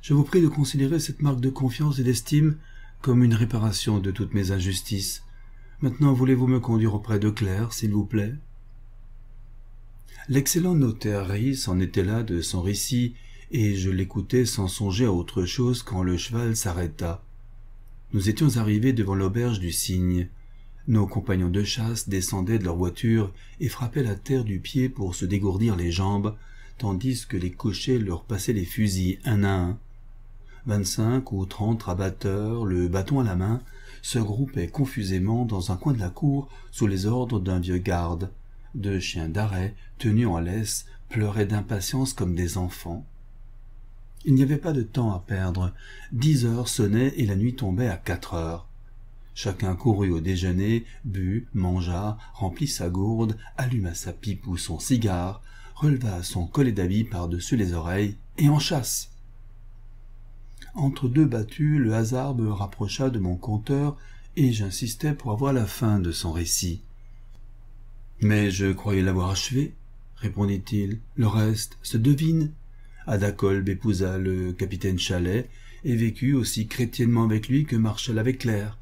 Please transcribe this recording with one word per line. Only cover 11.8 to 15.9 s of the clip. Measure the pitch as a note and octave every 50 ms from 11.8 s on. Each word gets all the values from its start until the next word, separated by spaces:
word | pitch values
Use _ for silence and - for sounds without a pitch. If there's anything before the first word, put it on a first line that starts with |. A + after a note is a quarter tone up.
était | F#2+ F2 - G2 F#2
là | F#2+ G#2+ A#2 A#2
de | A2 - E2+
son | E2 - - F#2 E2+
récit, | F#2+ G2+ G2+ - - C3 A#2+ B2 A#2+ A#2 - - - - - - -
et | - B2 G#2+ G#2 G2+
je | F#2+ F#2 F#2+
l'écoutais | F#2+ F#2 F#2+ F#2+ - - F#2+ - - B2 B2+
sans | A2+ - - G2 F2+
songer | - - G#2+ G2 F2+ G2+ B2+
à | A#2 F#2+
autre | F2 E2+ - - G#2+ F2+
chose | E2+ - - B2 A#2+ B2+ A#2+ -
quand | -